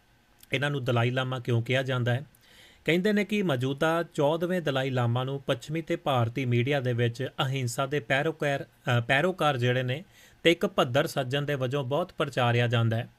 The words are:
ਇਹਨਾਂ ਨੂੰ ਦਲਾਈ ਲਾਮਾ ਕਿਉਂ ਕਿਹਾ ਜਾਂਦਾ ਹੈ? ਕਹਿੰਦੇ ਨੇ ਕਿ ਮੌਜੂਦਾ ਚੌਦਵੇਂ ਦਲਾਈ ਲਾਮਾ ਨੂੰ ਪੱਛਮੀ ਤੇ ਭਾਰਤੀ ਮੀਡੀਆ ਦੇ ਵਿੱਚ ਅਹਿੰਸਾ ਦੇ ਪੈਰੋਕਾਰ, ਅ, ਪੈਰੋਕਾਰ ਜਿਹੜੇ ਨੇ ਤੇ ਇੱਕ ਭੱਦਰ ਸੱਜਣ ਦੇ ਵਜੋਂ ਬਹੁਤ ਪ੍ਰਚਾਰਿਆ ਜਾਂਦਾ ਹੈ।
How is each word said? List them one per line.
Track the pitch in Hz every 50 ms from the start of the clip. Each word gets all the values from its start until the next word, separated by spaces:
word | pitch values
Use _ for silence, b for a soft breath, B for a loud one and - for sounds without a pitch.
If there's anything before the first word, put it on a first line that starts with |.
| _ _ _ _ _ _ _ _ - - -
ਇਹਨਾਂ | 131 139 147
ਨੂੰ | 143 139 123
ਦਲਾਈ | 139 120 117 120 127
ਲਾਮਾ | 127 131 131 127 131 127
ਕਿਉਂ | 120 127 117 117 117
ਕਿਹਾ | - 123 131 135
ਜਾਂਦਾ | 127 131 127 117 123 120
ਹੈ? | 131 151 - _ B B B B B B B B B B
ਕਹਿੰਦੇ | - 160 180 180 214 208
ਨੇ | 208 202
ਕਿ | - 214 208 196
ਮੌਜੂਦਾ | 170 139 123 127 131 139 139 160 160 165 170 170
ਚੌਦਵੇਂ | 160 - - 143 143 160 165 180 170 185 180 156
ਦਲਾਈ | 151 135 131 135 139
ਲਾਮਾ | 127 127 120 117 117 123 131
ਨੂੰ | 131 139 135
ਪੱਛਮੀ | - - 139 123 - - 156 165 160
ਤੇ | - 170
ਭਾਰਤੀ | 165 - 151 135 123 117 113 117 139 131
ਮੀਡੀਆ | 123 120 120 120 139 147 143
ਦੇ | 123 127 120
ਵਿੱਚ | 117 120 117 117 - 127 131 - -
ਅਹਿੰਸਾ | 151 131 135 135 127 120 - - 135
ਦੇ | 135 147 147
ਪੈਰੋਕਾਰ, | 123 - 139 135 147 160 156 - 151 143 139 139 - - _ _ - 139 120 120
ਅ, |
ਪੈਰੋਕਾਰ | 117 - 135 139 156 185 180 - 160 147 139
ਜਿਹੜੇ | 123 120 123 123 131 131
ਨੇ | 123 127 156 196 B B B B B B B -
ਤੇ | 165 170
ਇੱਕ | - 208
ਭੱਦਰ | 190 - - 170 131 120 139 156
ਸੱਜਣ | 160 - 147 135 123 135 143 143
ਦੇ | 143 147
ਵਜੋਂ | 131 131 127 127 147 139
ਬਹੁਤ | 123 139 156 180 - -
ਪ੍ਰਚਾਰਿਆ | - 156 143 - 139 123 120 117 120 120
ਜਾਂਦਾ | 117 120 117 117 113 110
ਹੈ। | 113 - - -